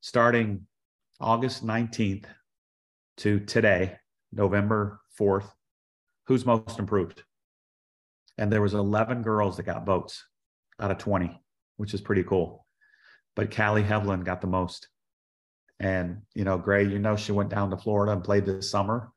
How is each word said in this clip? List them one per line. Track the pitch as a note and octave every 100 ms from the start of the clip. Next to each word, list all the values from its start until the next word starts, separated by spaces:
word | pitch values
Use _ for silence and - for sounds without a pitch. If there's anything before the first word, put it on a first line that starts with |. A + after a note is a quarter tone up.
starting | - B2 A#2+ A#2+ A2 G2 F#2+ _ _ _ _ _
August | - A#2 B2+ B2+
nineteenth | A2+ A2 A#2 - G#2+ G2 - - _ _ _ _ _ _ _ -
to | G#2 G#2
today, | G2+ A#2 G#2 F#2 F#2+ - _ _ _
November | - G2+ G2+ G2+ A2 G2+ - _ -
fourth, | G2+ G2 G2 _ _ _ _ _ _ _ -
who's | C3
most | A#2 A#2 A2+ -
improved? | G2+ G2+ E2 - - _ _ _ _ _ _ _ _ _ _ -
And | G#2+
there | G#2+
was | G#2
eleven | G#2 G2+ G#2+ A2+ A#2+
girls | A2+ G#2+ G#2 F#2
that |
got | G2+ E2+ F2
votes | F#2+ - - - _ _ _ _ _
out | G2+
of | G2
twenty, | - G2 F2 - _ _ _ _
which | G#2+
is | G#2
pretty | - G2+
cool. | F2+ F#2+ E2 - _ _ _ _ _ - _
But | - G#2
Callie | - G#2+ G#2+
Hevlin | G2+ G#2+ G2+ F#2+
got | F2+ F#2
the | F#2+
most. | F#2 F2+ - - _ _ _ _ _ _ _ _ _
And, | G2 F#2+ F2 F#2 -
you | -
know, | G2 F#2
Gray, | F2 G2+ G2+
you | G2+
know, | G#2 G#2
she | -
went | G#2 G2+
down | G#2+ G2+
to | F#2
Florida | - G#2 G2+
and | G2+
played | F2+ G2+
this | F#2+ F#2+ F#2+
summer. | G2+ G2 A#2 A#2